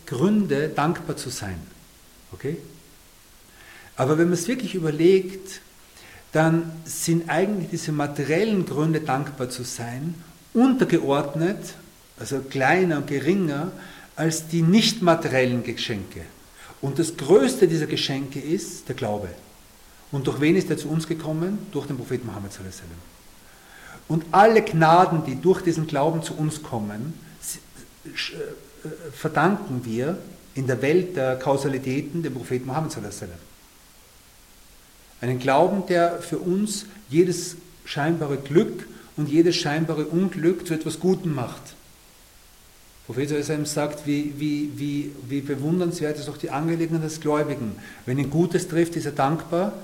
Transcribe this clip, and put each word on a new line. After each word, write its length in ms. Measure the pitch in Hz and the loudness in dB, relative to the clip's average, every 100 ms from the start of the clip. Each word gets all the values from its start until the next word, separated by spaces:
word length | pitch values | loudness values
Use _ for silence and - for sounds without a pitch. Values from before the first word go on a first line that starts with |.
| - | -8
Gründe, 640 | 123 175 214 185 139 151 | 0 4 4 2 2 0
dankbar 460 | 147 151 175 - 139 | 0 0 0 -4 -8
zu 120 | 131 | -8
sein. 300 | - 104 87 80 - - - - - - | -8 -8 -8 -12 -18 -20 -20 -20 -20 -20
Okay? 240 | - 135 170 - - - - - - - - - - - - - - | -10 -8 -8 -10 -20 -20 -20 -20 -20 -20 -20 -20 -20 -20 -20 -10 -2
Aber 220 | 131 156 | 2 4
wenn 80 | 170 | 4
man 80 | |
es 140 | 170 - | 2 0
wirklich 280 | 254 185 185 | -4 -4 -4
überlegt, 840 | 160 147 165 190 185 - - - - - - - - - - | -2 4 6 6 4 -8 -14 -18 -20 -20 -20 -20 -20 -20 -4
dann 400 | 156 160 165 165 160 | 2 4 4 0 -8
sind 460 | - - - 165 165 | -12 -6 0 0 0
eigentlich 400 | 151 196 208 160 | 0 0 -2 -4
diese 220 | 165 - | -6 -4
materiellen 720 | 151 143 147 135 160 220 208 165 | -2 -2 -2 0 2 2 0 0
Gründe, 360 | 135 160 160 | 0 0 0
dankbar 480 | 151 131 139 - 127 | 0 -2 -2 -6 -6
zu 140 | - | -6
sein, 520 | 120 - 117 123 156 165 - - - | -8 -8 -8 -6 -8 -8 -14 -20 -4
untergeordnet, 1200 | - 262 254 - 165 135 139 147 156 170 208 - - - - - - | 4 4 6 4 2 4 2 0 0 -2 -2 -8 -16 -20 -20 -20 -16
also 200 | 113 135 | -6 -6
kleiner 580 | 131 139 131 175 185 151 | -4 0 4 4 4 2
und 100 | 139 | -2
geringer, 640 | 139 131 202 175 139 175 - - - - - | -2 2 2 2 0 -4 -8 -16 -18 -14 -2
als 320 | 160 160 - | -2 -2 -2
die 140 | 170 | 2
nicht 400 | 165 208 - - | 6 6 6 2
materiellen 640 | 175 160 143 131 127 120 | 4 4 4 2 4 2
Geschenke. 580 | 117 113 - 104 92 - 80 - - - - - | -2 -6 -4 -6 -8 -12 -16 -18 -20 -20 -20 -8
Und 160 | 139 135 | -4 -2
das 160 | 160 - | -2 -2
größte 540 | 135 202 262 - 175 | 6 6 6 4 4
dieser 180 | 160 151 | 4 0
Geschenke 540 | 131 - 135 135 143 | -2 -2 -2 -4 -6
ist 480 | 143 180 - - - | -4 -4 -4 -10 -10
der 60 | 123 | -6
Glaube. 340 | 110 101 92 85 - - - - - - - | -4 -4 -6 -12 -20 -20 -20 -20 -20 -20 -10
Und 160 | 143 131 | -6 -2
durch 140 | 127 | 2
wen 160 | 151 185 | 4 4
ist 120 | - | 2
er 80 | 151 | -2
zu 120 | 147 | -2
uns 180 | 160 160 | -4 -2
gekommen? 500 | 160 151 156 180 208 - | -6 -4 -4 -2 -4 -6
Durch 160 | 143 - | -6 -6
den 80 | 131 | -6
Propheten 320 | 113 127 120 | -6 -6 -6
Mohammed 240 | 98 98 | -10 -10
sallallahu 240 | - 92 - | -12 -14 -14
alaihi 140 | 85 | -16
wasallam. 1200 | 82 - - - - - - - - - - - | -18 -20 -20 -20 -20 -20 -20 -20 -20 -20 -14 -4
Und 160 | 165 - | -2 2
alle 280 | 190 220 220 | 6 8 8
Gnaden, 600 | 214 165 160 170 180 160 156 | 4 4 8 8 6 4 0
die 160 | 127 | 0
durch 200 | 175 180 | 4 4
diesen 260 | 170 160 156 | 4 0 0
Glauben 360 | 151 151 160 | 2 2 2
zu 100 | 156 | -2
uns 280 | - 151 - | -2 -2 -2
kommen, 520 | - 117 104 104 143 165 - - | -6 -6 -4 -6 -8 -10 -16 -16
s-, 180 | - - - - - - 156 | -12 -12 -14 -20 -20 -20 -14
sch-, 200 | 139 - | -10 -8
äh, 560 | 160 143 - - - 156 160 170 | -8 -10 -12 -16 -16 -14 -12 -14
verdanken 720 | - 156 147 165 202 - 127 120 | -6 -4 2 2 2 -2 -6 -4
wir 320 | 113 135 190 - - - - | -4 -2 -4 -8 -20 -14 -6
in 120 | 127 | -2
der 140 | 123 | 0
Welt 340 | 135 175 180 - | 2 2 2 -2
der 220 | 131 127 | -2 0
Kausalitäten 840 | 165 170 151 131 131 131 - 170 | 0 0 0 -4 -4 -4 -4 -4
dem 120 | 156 | -6
Propheten 340 | 123 113 127 127 | -6 -4 -6 -4
Mohammed 240 | 139 156 | -4 -4
sallallahu 240 | 123 104 98 | -6 -10 -10
alaihi 160 | 95 | -12
wasallam. 140 | 85 - - - - - - - - - - - - - - - - - - | -14 -20 -20 -20 -20 -20 -20 -20 -20 -20 -20 -20 -20 -20 -20 -20 -20 -20 -8
Einen 180 | 123 127 | -4 -2
Glauben, 480 | 127 135 185 202 180 | 4 6 6 2 2
der 320 | 175 170 170 | 4 4 0
für 180 | - - | -6 -4
uns 480 | 180 185 208 - - - - | 0 0 0 -4 -10 -16 0
jedes 460 | 143 180 165 - - - - - | 4 4 2 -6 -10 -18 -20 -10
scheinbare 500 | - 147 165 147 139 | -2 0 0 0 -4
Glück 540 | - 151 220 - - - - - | 2 4 4 0 -12 -16 -12 -6
und 140 | 151 | 2
jedes 260 | 151 170 165 | 4 4 4
scheinbare 480 | 151 147 160 151 | 0 0 0 -2
Unglück 640 | 151 165 190 180 160 185 - | -2 0 0 2 0 0 -2
zu 60 | |
etwas 260 | 160 156 - | -4 -4 -2
Gutem 340 | 180 185 185 | 0 2 0
macht. 400 | 139 113 - - - - - - - - - - - - - - - - | -4 -4 -8 -16 -20 -20 -20 -20 -20 -20 -20 -20 -20 -20 -20 -20 -20 -10
Prophet 220 | 120 143 | -4 -2
sallallahu 240 | 151 147 | -2 -2
alaihi 120 | 151 | -2
wasallam 260 | 147 156 151 | -2 -2 -2
sagt, 180 | - 143 | -4 -2
wie, 260 | 147 147 135 | -2 -2 -4
wie, 340 | 151 147 147 123 | -2 -2 -4 -4
wie, 360 | 147 143 147 143 120 | -4 -4 -6 -8 -6
wie 140 | 139 | -6
bewundernswert 760 | 139 135 147 180 175 170 151 151 | -4 -2 0 0 0 -2 -4 -4
ist 120 | 139 | -8
auch 80 | - | -8
die 140 | 170 | -6
Angelegenheit 520 | 139 160 165 160 160 | -2 0 0 0 -2
des 160 | 156 - | -2 -4
Gläubigen. 540 | 147 151 143 127 113 92 - - - | 0 0 0 -2 -6 -8 -14 -12 -4
Wenn 120 | 131 | -2
ihn 120 | 135 | 0
Gutes 400 | 160 175 180 - | 2 2 2 0
trifft, 260 | 160 165 165 | 0 0 -2
ist 100 | 139 | -4
er 60 | |
dankbar. 640 | 143 139 156 - 170 202 214 | 0 0 0 -2 -2 -2 -4